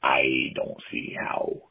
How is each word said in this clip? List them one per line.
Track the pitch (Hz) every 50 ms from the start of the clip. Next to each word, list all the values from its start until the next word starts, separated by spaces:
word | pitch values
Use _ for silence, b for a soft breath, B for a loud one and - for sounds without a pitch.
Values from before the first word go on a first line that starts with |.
| -
I | 67 67 67 67 65 65 64 65 69 -
don't | - - - - - - -
see | - - - - - -
how, | - - - - - - - - - -